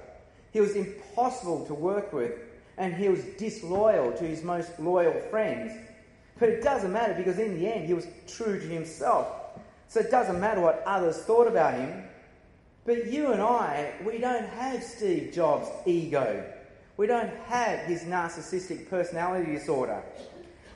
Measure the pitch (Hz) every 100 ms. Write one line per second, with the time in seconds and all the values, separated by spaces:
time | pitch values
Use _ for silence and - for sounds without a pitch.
0 | - - - - - 220 202 202 185 -
1 | - - 254 240 175 156 147 147 170 202
2 | 196 147 117 117 - - - - 190 170
3 | 202 175 127 - 220 - 165 190 220 190
4 | 123 117 165 156 175 175 170 - 156 180
5 | 170 139 - 214 214 117 113 - - -
6 | - - - - 233 226 277 262 196 208
7 | 226 175 180 175 220 170 185 226 156 175
8 | 165 - - - 226 190 156 165 160 -
9 | 247 202 - - - - - - - 226
10 | - 254 220 175 202 196 170 - - 196
11 | 175 160 - 226 240 175 151 127 131 185
12 | - - - - - - - - - 233
13 | 202 269 294 208 214 240 180 143 147 -
14 | 185 226 247 240 202 214 262 247 - -
15 | 202 160 - 170 160 143 - - - 170
16 | 151 139 123 101 98 - - - - -
17 | 208 240 208 - - 240 226 160 165 170
18 | 165 180 170 170 156 185 185 165 - 190
19 | 170 170 175 185 165 147 151 139 123 101
20 | - - - - - - -